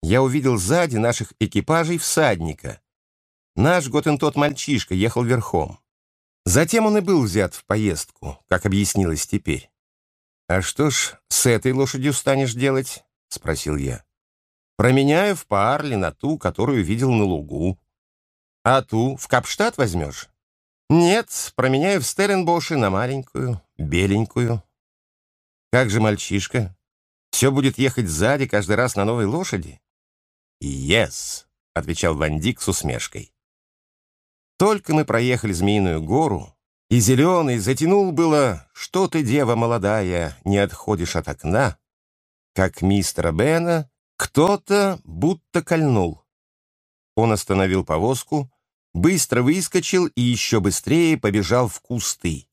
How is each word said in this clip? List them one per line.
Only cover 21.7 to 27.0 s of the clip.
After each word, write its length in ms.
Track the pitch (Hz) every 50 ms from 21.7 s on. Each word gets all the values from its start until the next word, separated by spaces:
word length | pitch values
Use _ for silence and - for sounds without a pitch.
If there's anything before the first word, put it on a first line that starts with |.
| 131 135 151 190 202 185
в 60 | 131
Стеренбоше 680 | - - - 196 208 202 190 180 170 170 170 - - 165
на 140 | 143 117 98
маленькую, 720 | 95 95 110 123 135 135 131 _ _ - 131 127 120 98 _ _ _ _
беленькую». 840 | 78 76 71 87 95 98 98 104 113 107 - - 123 117 117 104 - _ _ _ _ _ _ _ _ _ _ _ _ _ _ _ _ _ _ _ _ _
«Как 200 | - 123 131 113
же 100 | 98 110
мальчишка? 760 | 110 110 104 101 - - 98 101 92 - - 131 110 90 90 _ _ _ _ _